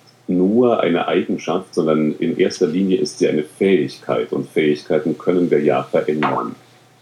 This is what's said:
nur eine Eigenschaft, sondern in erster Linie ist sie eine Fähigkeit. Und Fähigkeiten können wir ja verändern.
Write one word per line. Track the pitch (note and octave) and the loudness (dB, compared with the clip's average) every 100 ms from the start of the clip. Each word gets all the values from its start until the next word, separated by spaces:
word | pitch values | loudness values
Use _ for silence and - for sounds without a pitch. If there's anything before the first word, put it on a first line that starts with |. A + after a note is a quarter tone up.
| _ _ - | _ _ -4
nur | F2+ F#2 A#2 B2 A2+ | 0 2 4 4 2
eine | E2+ E2+ - | 2 0 0
Eigenschaft, | D#2+ - F2 - F2 - | 0 -2 -4 -4 -6 -4
sondern | - D#2+ D#2 D2+ D2 | -2 0 2 0 -2
in | E2+ F2 | -2 0
erster | G2 - F2 | 0 0 0
Linie | F2 F#2+ F#2 | 0 0 0
ist | F#2+ - | -2 -2
sie | F2 | 0
eine | D2+ | 0
Fähigkeit. | D2+ - G2 F#2 C2+ - - A#1 A1 | -4 -2 2 2 0 -6 -4 -4 -2
Und | C#2 C#2 | -6 -4
Fähigkeiten | E2+ D2+ D2 - D#2 D#2+ D2+ | 0 0 0 -2 -2 -2 -4
können | - F2+ E2+ | -2 0 2
wir | D2+ | 2
ja | D2 C2 | 2 0
verändern. | C2+ E2+ D#2 D2+ D2+ - - - - _ _ _ | 0 -2 0 -2 -2 -2 -6 -10 -20 _ _ _